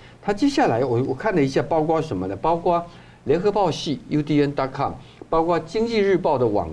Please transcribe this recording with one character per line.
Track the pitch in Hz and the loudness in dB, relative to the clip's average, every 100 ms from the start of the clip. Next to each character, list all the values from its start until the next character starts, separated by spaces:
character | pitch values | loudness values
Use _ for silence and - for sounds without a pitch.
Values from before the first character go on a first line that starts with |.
| - - | -16 -10
它 | - | -6
接 | 202 285 | 0 0
下 | 320 - | 2 2
来 | 117 | 2
我， | 135 117 135 | 2 0 0
我 | |
看 | 135 220 185 | -2 0 2
了 | |
一 | 139 | 2
下， | 156 | 0
包 | - 165 | 0 0
括 | 156 160 | 2 0
什 | 156 92 | -2 -4
么 | 92 | -4
呢？ | 98 | -4
包 | 160 170 | 0 0
括 | 185 170 175 - - - - | 2 0 -2 -12 -20 -8 0
联 | 160 | 0
合 | 208 | 2
报 | 208 185 | 2 0
系 | - 170 135 - | 0 -4 -6 -2
U | 151 | -2
D | 151 147 | 2 2
N | 143 143 | 2 0
dot | 135 | -4
com， | 131 131 - - - - | -2 -4 -6 -14 -20 -4
包 | - | 0
括 | 165 165 | 2 0
经 | 160 220 226 | -2 -2 0
济 | 226 | 0
日 | 196 180 | 2 2
报 | 190 135 | 2 2
的 | 120 | 2
网 | 101 80 | 0 -2